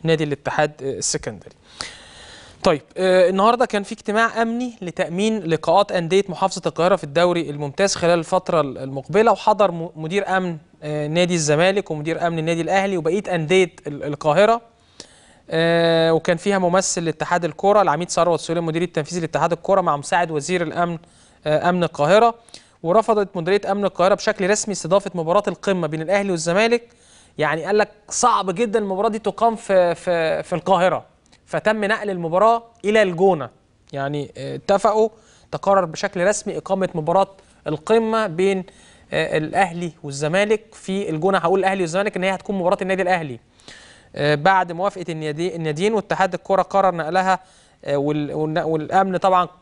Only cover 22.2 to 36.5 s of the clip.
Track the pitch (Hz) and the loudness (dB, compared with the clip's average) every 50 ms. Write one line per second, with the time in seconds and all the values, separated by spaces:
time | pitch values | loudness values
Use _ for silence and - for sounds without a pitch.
22.2 | 233 233 226 - _ - - - _ _ _ _ - 165 185 226 214 - 220 208 | 6 4 2 -2 _ -20 -20 -20 _ _ _ _ -2 2 2 2 2 2 0 0
23.2 | 202 190 - 180 160 175 196 208 - - 196 202 202 185 - - 175 196 208 - | 0 -2 -4 -6 -2 0 0 0 0 -2 -2 0 -2 -2 0 2 2 2 2 2
24.2 | - 220 208 - 190 180 208 - - 220 190 - - 156 180 202 196 196 - 180 | 0 -4 -2 0 0 0 0 -2 -2 -6 -6 -6 -2 0 0 2 0 -2 -6 -4
25.2 | 160 160 180 208 196 202 175 - - 202 190 180 165 147 156 156 160 156 196 202 | -2 0 0 0 0 0 -6 -4 -2 -2 -2 0 -2 -4 -4 -6 -2 0 0 0
26.2 | 202 196 180 165 160 170 170 196 220 233 240 233 233 - - _ _ _ _ - | 0 -2 -4 -2 -2 0 0 2 2 2 2 0 -2 -10 -20 _ _ _ _ -20
27.2 | _ _ _ - 147 147 151 165 - 180 208 214 208 - - _ _ - - - | _ _ _ -2 -2 0 0 -2 -2 0 0 0 0 0 -4 _ _ -10 -4 2
28.2 | - 240 220 202 196 185 180 180 240 220 196 226 214 196 190 185 208 226 208 220 | 2 2 2 2 0 -2 -2 -2 -2 0 0 -2 -2 -2 -2 0 0 -2 -2 -2
29.2 | - 202 185 - 220 233 226 214 - - 196 185 180 175 165 - - 185 175 170 | -4 -4 -2 2 2 2 2 -2 -2 2 4 4 4 4 0 -2 -2 -2 0 0
30.2 | 165 160 160 151 156 - 180 160 - 180 190 175 180 180 160 117 - _ _ _ | 0 0 -2 -2 -4 -6 -6 -6 2 2 2 4 4 2 0 -2 -6 _ _ _
31.2 | _ _ - _ _ _ - 160 - 208 220 220 208 196 220 - 208 202 190 175 | _ _ -20 _ _ _ -6 -2 0 0 0 0 0 -2 -2 -2 -2 -6 -6 -4
32.2 | 170 160 165 185 208 226 233 233 233 - _ _ - 202 214 220 208 185 170 160 | -4 -2 2 4 4 4 4 2 -2 -12 _ _ -4 2 2 4 2 2 2 2
33.2 | 190 196 180 156 127 113 _ _ _ _ _ _ _ _ - 139 139 139 147 147 | 4 4 4 2 -4 -10 _ _ _ _ _ _ _ _ -8 -6 -4 -4 -4 -6
34.2 | 139 - - - 135 139 135 139 _ - 196 196 - 214 208 220 220 220 - - | -8 -8 -12 -12 -10 -10 -10 -10 _ 0 2 4 4 2 4 4 2 0 -2 -12
35.2 | _ _ _ _ _ _ - - - 196 196 196 180 160 160 - - 196 - 180 | _ _ _ _ _ _ -10 -4 2 4 4 4 2 0 -4 -6 -6 -6 -2 0
36.2 | 175 196 208 - - 208 | 0 0 0 -2 -4 -8